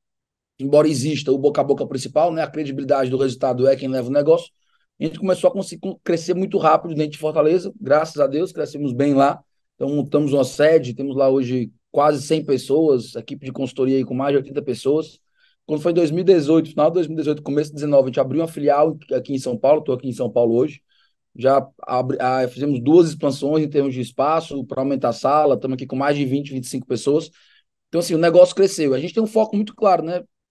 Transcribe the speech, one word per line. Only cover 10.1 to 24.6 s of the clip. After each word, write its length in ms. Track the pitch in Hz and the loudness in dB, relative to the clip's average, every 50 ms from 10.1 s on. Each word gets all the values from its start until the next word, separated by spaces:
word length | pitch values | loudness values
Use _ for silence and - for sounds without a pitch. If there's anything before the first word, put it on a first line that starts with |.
| - 147 151 135 139 | 0 0 0 2 2
uma 100 | 139 127 | 0 0
sede, 500 | 131 - - 147 156 165 165 127 123 113 | 0 0 2 4 4 4 4 2 0 -8
temos 220 | 135 135 139 131 | -8 -8 -6 -2
lá 140 | 135 135 135 | 0 2 2
hoje 420 | 135 139 127 120 127 127 113 104 _ _ _ _ | 2 2 0 -2 -2 -4 -4 -6 _ _ _ _
quase 320 | - 143 147 151 151 135 | 0 2 2 2 2 0
cem 220 | 143 - 160 160 156 | -2 -2 -4 -2 0
pessoas, 720 | 147 135 127 - - 135 156 160 151 135 123 110 - - | -2 -2 -2 0 0 2 2 4 4 2 0 -2 -6 -14
equipe 300 | 117 - - 139 143 139 | -14 -12 -12 -16 -12 -12
de 60 | 131 127 | -12 -8
consultoria 420 | 135 135 127 - 139 131 131 135 | -8 -8 -8 -4 -2 -2 0 0
aí 80 | 135 127 | 0 -2
com 100 | - 120 | -2 -4
mais 180 | 127 135 143 143 | -4 -2 0 0
de 40 | |
oitenta 240 | 135 143 - 139 143 | 0 -2 -2 -10 -8
pessoas. 580 | 143 139 120 - - 131 147 160 160 - - _ _ _ _ _ _ _ _ _ _ | -6 -6 -8 -4 -2 0 0 0 -2 -6 -14 _ _ _ _ _ _ _ _ _ _
Quando 160 | - 156 147 | -6 -6 -2
foi 120 | 151 175 165 | -2 0 2
dois 180 | 175 170 147 | 2 2 2
mil 80 | 156 180 | 0 0
e 60 | 180 | 4
dezoito, 460 | 185 190 165 139 143 165 160 143 - | 4 4 4 4 4 2 2 2 0
final 180 | - 147 147 165 | 0 2 2 2
de 60 | 170 | 2
dois 120 | 180 160 | 0 -4
mil 80 | 151 160 | -2 -4
e 40 | 160 | -4
dezoito, 220 | 143 151 151 147 | -2 -4 -4 -4
começo 280 | 147 131 139 147 151 147 | -4 -4 -2 -2 -4 -4
de 60 | 147 | -8
dezenove, 280 | 143 151 147 143 139 131 | -8 -4 2 4 4 4
a 40 | |
gente 120 | 127 117 147 | 4 0 -2
abriu 220 | 131 127 131 160 | -2 -2 -2 -4
uma 60 | 165 165 | -4 -4
filial 480 | - 151 143 147 139 147 156 160 151 151 - - 131 | -6 -2 0 2 4 4 2 2 0 -6 -8 -4 -4
aqui 200 | 127 123 131 139 | -4 -4 -4 -8
em 60 | 131 | -6
São 180 | - 127 120 | -4 -6 -6
Paulo, 240 | 107 - 139 151 151 | 0 2 2 2 2
tô 120 | 151 143 127 | 2 -4 -6
aqui 160 | - - 127 | -4 -4 -10
em 20 | |
São 180 | 110 131 123 110 | -6 -6 -6 -2
Paulo 240 | 107 120 120 113 113 | 0 2 2 2 2
hoje. 280 | 120 151 151 - - _ _ _ _ _ _ _ _ _ _ _ | 2 0 0 -4 -12 _ _ _ _ _ _ _ _ _ _ _
Já 320 | 117 120 135 139 135 131 - _ _ - | -2 0 2 2 2 0 -4 _ _ -10
abri-, 340 | - 127 127 127 127 131 - | -6 -4 -4 -2 -4 -4 -2
ah, 260 | 127 127 131 131 127 120 | -2 -2 0 0 -2 -4
fizemos 320 | - 123 143 147 139 120 | -4 -6 -4 -4 -4 -2
duas 260 | 120 143 160 180 165 | 2 6 6 6 6
expansões 560 | 156 139 - 156 143 135 - 139 143 156 156 151 | 6 0 -4 -4 -4 -4 -2 -2 0 0 0 0
em 60 | 147 | 0
termos 240 | 147 147 139 135 123 | 0 0 0 0 -2
de 80 | 127 | -6
espaço 640 | 120 - - - 135 151 160 165 160 - 143 139 | -8 -8 -2 -2 0 0 0 0 -2 -4 -10 -10